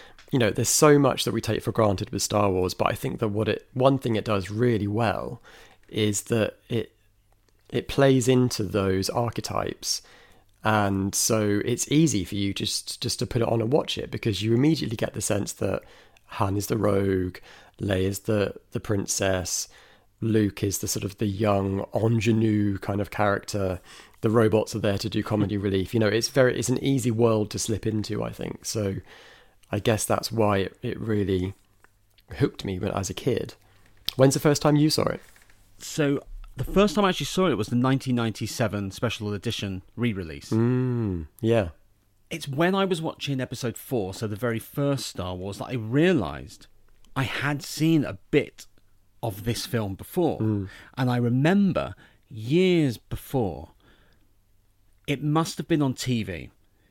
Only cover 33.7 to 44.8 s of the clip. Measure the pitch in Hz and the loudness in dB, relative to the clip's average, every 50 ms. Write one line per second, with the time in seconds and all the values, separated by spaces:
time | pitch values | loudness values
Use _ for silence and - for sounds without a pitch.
33.7 | _ - - - - - - - - - 131 139 - 147 - 160 147 - - 151 | _ -20 -20 -20 -20 -12 -10 -8 2 4 4 6 6 4 2 2 2 4 4 4
34.7 | 147 147 151 156 - - - - - - - - - - _ _ - - _ _ | 4 6 4 4 2 2 0 0 -2 -4 -8 -16 -20 -20 _ _ -20 -20 _ _
35.7 | - - - - - - 151 139 143 - - - - - - - - - 123 - | -20 -18 -16 -10 -4 -2 0 0 0 -2 -4 -8 -16 -16 -16 -16 -8 -8 -6 0
36.7 | - 190 208 202 202 208 202 185 180 - 147 - - 185 185 175 127 95 107 - | 2 4 4 4 4 2 2 2 2 0 -4 -4 0 2 2 2 2 0 -2 0
37.7 | 120 120 123 131 135 131 - 135 123 120 117 113 101 - 117 104 - - 120 104 | 0 2 2 4 2 2 0 0 0 0 0 -2 -2 -4 -6 -8 -2 -2 -2 -2
38.7 | 95 104 101 95 - - - 117 - - 107 104 104 98 - 117 107 - - 98 | 0 -2 -4 -6 -6 -4 -4 -4 -4 -4 -6 -6 -6 -4 -4 -6 -6 -4 -6 -6
39.7 | 95 92 - - - - 120 120 104 95 90 78 71 73 - - 110 110 113 120 | -8 -8 -10 -14 -8 -4 -2 -2 -2 -2 -6 -8 -10 -12 -6 -2 2 2 4 4
40.7 | 127 127 127 127 123 120 113 101 92 85 78 - _ - 113 113 117 113 98 82 | 2 0 0 -2 -2 -2 -2 -2 -4 -4 -6 -10 _ -4 0 2 2 2 2 -2
41.7 | - _ _ _ _ _ _ _ _ _ _ - 165 165 - 143 131 143 170 180 | -6 _ _ _ _ _ _ _ _ _ _ -12 -10 -10 -8 -8 -2 0 2 2
42.7 | 196 196 196 185 185 160 160 147 - - - 135 139 127 123 - 123 - - 117 | 2 2 2 0 0 -2 -2 -6 -8 -8 -6 -6 -4 -4 -4 -6 -6 -6 -6 -6
43.7 | 107 - - - 139 120 98 92 95 - 117 104 107 104 127 120 113 110 - - | -6 -6 -8 -4 -2 -2 -2 -2 -6 -6 -6 -6 -6 -4 -2 -2 -2 -2 -6 -8
44.7 | - - | -6 -2